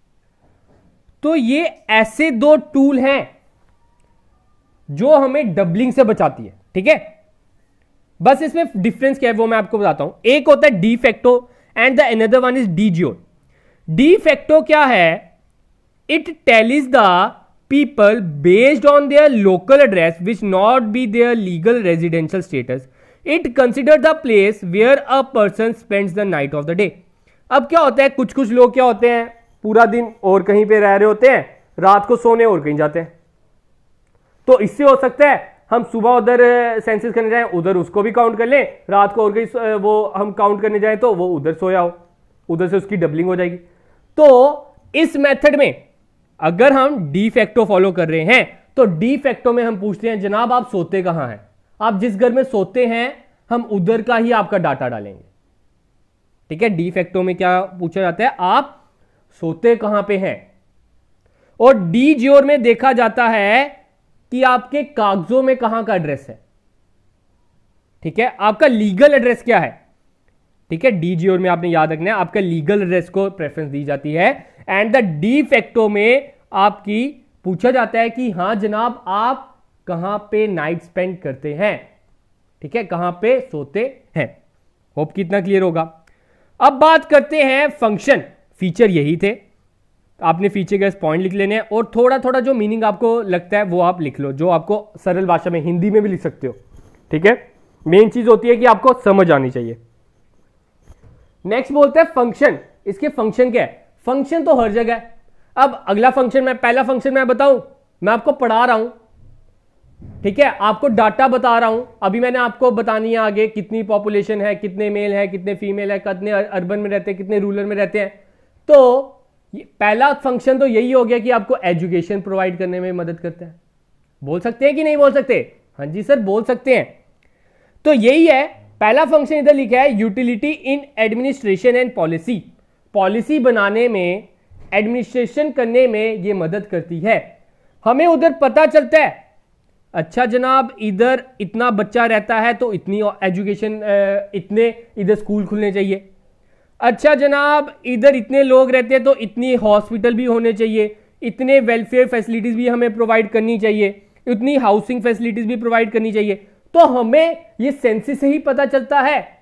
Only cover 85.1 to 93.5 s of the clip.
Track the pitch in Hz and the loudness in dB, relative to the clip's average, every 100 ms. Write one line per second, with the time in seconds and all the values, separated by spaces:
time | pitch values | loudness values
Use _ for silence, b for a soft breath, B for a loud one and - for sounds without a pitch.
85.1 | 196 175 202 185 196 185 165 165 - _ | -6 -4 -4 0 0 0 -2 -6 -12 _
86.1 | _ _ _ _ - 254 269 311 320 320 | _ _ _ _ 0 2 4 4 4 4
87.1 | 294 294 302 269 269 294 294 226 208 - | 2 2 0 0 0 -2 -2 -2 0 0
88.1 | 226 123 _ _ - 185 165 220 170 147 | 0 -2 _ _ -8 -4 2 2 2 0
89.1 | 165 196 - _ _ _ _ _ _ _ | -2 -4 -4 _ _ _ _ _ _ _
90.1 | - 165 165 196 202 175 202 196 196 156 | -4 -2 0 -2 -2 -4 -2 -2 -2 -4
91.1 | 160 185 196 196 214 220 214 226 226 247 | -2 -4 -4 -4 -4 -4 -4 -4 0 2
92.1 | 269 254 262 254 254 208 226 220 202 233 | 2 0 -2 0 -2 -2 -2 -2 0 -2
93.1 | 233 202 175 175 | -2 -2 -6 -2